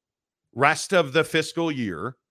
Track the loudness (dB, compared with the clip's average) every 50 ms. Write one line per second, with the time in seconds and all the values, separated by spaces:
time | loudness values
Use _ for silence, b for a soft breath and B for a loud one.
0 | _ _ _ _ _ _ _ _ _ _ -2 2 2 2 2 0 -2 2 2 2
1 | 2 2 2 0 0 2 0 -2 -2 -2 -4 -4 -2 -2 -2 -2 -4 -4 -4 -6
2 | -8 -8 -10 _ _ _